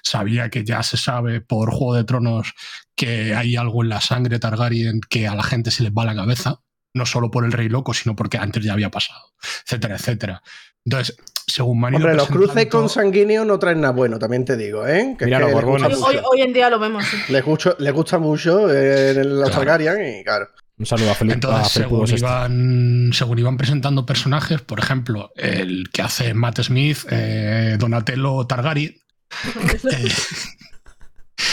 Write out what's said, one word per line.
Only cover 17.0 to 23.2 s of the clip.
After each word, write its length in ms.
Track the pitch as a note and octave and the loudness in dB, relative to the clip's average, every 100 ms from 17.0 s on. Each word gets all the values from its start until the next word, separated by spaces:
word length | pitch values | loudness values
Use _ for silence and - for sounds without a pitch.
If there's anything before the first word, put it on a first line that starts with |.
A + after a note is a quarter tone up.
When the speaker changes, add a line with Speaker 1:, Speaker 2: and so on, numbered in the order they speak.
Speaker 4:
sí. 120 | G3 G#3 - | -4 -4 0
Speaker 2:
Les 160 | C3+ | 0
gusta, 300 | C3 D#3 F3+ F3 | 2 2 2 2
les 120 | C#3+ | 0
gusta 260 | C#3 D#3+ F3+ | 0 0 0
mucho, 520 | D#3 D3+ D#3+ F#3 G3+ | 0 0 2 4 4
eh, 380 | C#3 C3+ C#3 C3+ | 4 4 4 4
en 60 | C3+ C3+ C#3 | 4 2 2
los 100 | C3+ | 2
Speaker 1:
Claro. 140 | - | 2
Speaker 2:
Targaryen 560 | C#3 E3 D#3 G3+ E3 G2+ | 2 2 2 0 -4 -6
y 40 | |
claro. 220 | G2 G#2 G2+ _ _ _ | -4 -4 -4 _ _ _
Speaker 3:
Un 80 | G#2+ | -2
saludo 240 | A2+ A2 | 0 2
a 40 | |
Felipe, 200 | G2+ A2 | 2 2
Speaker 1:
Entonces, 320 | A#2+ C3+ A2+ G#2 | 0 0 2 2
Speaker 3:
a 20 | |
Felipe 180 | - A2+ | 0 2
Speaker 1:
según 160 | A#2 A2 | 2 2
Speaker 3:
sexto. 200 | A#2+ B2 | 2 0
Speaker 1:
iban, 840 | B2+ B2 B2 B2+ B2 B2 B2 B2 | 0 0 0 2 4 4 4 2
según 260 | A#2 | 2